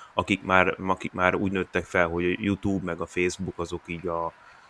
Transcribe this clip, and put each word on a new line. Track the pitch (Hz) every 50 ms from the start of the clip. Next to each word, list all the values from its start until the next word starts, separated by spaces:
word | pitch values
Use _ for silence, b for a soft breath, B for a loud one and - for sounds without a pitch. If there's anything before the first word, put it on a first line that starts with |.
| b b b
akik | 98 95 - 101 -
már, | - 95 92 92 90 92 - - 95
akik | 95 92 - - -
már | - 95 90 90 92
úgy | 87 98 95
nőttek | 98 95 87 - - 92 85
fel, | - - 92 87 82
hogy | 82 87 87
a | 90 92 -
YouTube | - 101 98 - - 101 98 92 92
meg | 87 85 82
a | 85
Facebook | - - 90 90 90 - - 92 87 - -
azok | 85 82 87 85 -
így | - 85 82 80
a, | 87 85 85 85 82 - - - - - - - -